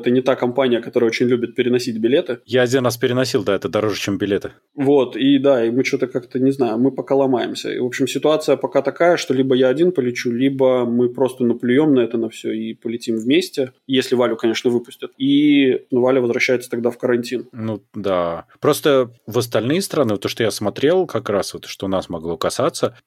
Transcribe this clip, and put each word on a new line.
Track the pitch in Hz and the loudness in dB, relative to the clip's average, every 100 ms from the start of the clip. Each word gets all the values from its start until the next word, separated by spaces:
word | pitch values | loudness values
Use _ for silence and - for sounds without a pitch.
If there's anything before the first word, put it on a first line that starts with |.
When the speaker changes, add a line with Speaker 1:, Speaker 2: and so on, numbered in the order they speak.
Speaker 1:
это | 120 | 2
не | 127 | 0
та | 131 127 | 2 0
компания, | 123 123 131 117 | 0 0 0 0
которая | 117 120 117 | 0 0 0
очень | 117 123 | 2 0
любит | 120 120 - | 0 -2 -2
переносить | 120 123 123 110 | 0 0 -2 -2
билеты. | 113 147 180 117 - | 0 0 0 -8 -2
Speaker 2:
Я | 127 | 0
один | 123 135 123 | 2 2 0
раз | 120 | 0
переносил, | 123 123 127 127 | -2 0 0 -2
да, | 95 95 | 0 -2
это | 95 | 0
дороже, | 104 107 95 | -2 -2 -4
чем | - 98 | -4 -2
билеты. | 101 98 - - _ 143 | 0 -2 -4 -16 _ -2
Speaker 1:
Вот, | 139 143 123 110 | 4 4 2 0
и | 135 139 | 2 4
да, | 135 131 113 | 4 2 2
и | |
мы | 123 | 0
чё-то | 127 139 123 | 0 -2 -2
как-то, | 131 - 127 | -4 -6 0
не | 131 | 0
знаю, | 135 120 110 | 2 0 2
мы | 131 | 0
пока | 131 - 139 | 0 0 2
ломаемся. | 135 120 107 - - | 2 0 -2 -6 -6
И, | 147 | -4
в | 123 | -4
общем, | 123 131 | -2 -2
ситуация | 147 151 156 151 131 | 0 0 2 2 0
пока | 135 139 | 0 -2
такая, | 135 131 170 165 | -2 2 2 2
что | - | 0
либо | 131 131 127 | 0 2 4
я | 127 | 2
один | 139 175 | 2 0
полечу, | 175 123 120 127 | 0 -2 -2 -4
либо | 120 135 135 131 127 123 | 0 0 2 2 2 0
мы | 120 123 | 0 0
просто | 123 131 - | 0 -2 0
наплюем | 120 120 120 127 156 | 0 0 2 2 4
на | 131 | 4
это | 113 117 | 2 -2
на | 110 | -4
всё | - 120 | -6 -8
и | 113 110 | -6 -8
полетим | - 117 117 - 113 | -8 -8 -8 -4 -4
вместе, | 117 156 185 - 127 _ - | 2 0 0 -4 -6 _ -2
если | 131 127 123 | -2 2 2
Валю, | 120 113 | 2 2
конечно, | 117 110 127 | 0 0 0
выпустят. | 120 120 - 123 - | 0 -4 -14 -14 -4
И, | 135 143 147 143 135 123 - | 2 4 4 4 4 2 0
ну, | 127 | 0
Валя | 127 131 | 2 2
возвращается | 120 120 - 123 - | 2 0 0 0 -2
тогда | 117 117 | -4 -4
в | 120 | -2
карантин. | 123 120 120 120 - | -2 -2 -2 -8 -10
Speaker 2:
Ну, | 120 110 104 _ | -10 -8 -8 _
да. | 110 98 92 85 82 - - | -8 -2 0 -2 -6 -12 -4
Просто | 135 143 156 135 123 _ - | -2 0 2 2 0 _ -6
в | 117 | -4
остальные | 117 117 117 170 | -2 -2 0 -2
страны, | 196 165 120 | -2 0 0
вот | 101 | 0
то, | 101 | -4
что | - | -2
я | 110 | -2
смотрел, | - 101 - 143 185 170 | -2 -6 -2 0 2 0
как | - 113 | -4 -2
раз | 98 82 | -2 -2
вот, | 82 - | -10 -14
что | - 95 | -8 -4
нас | 92 - | -4 -4
могло | 85 85 82 | -8 -8 -4
касаться, | 87 - 135 - 123 - | -4 -2 -4 -2 -6 -6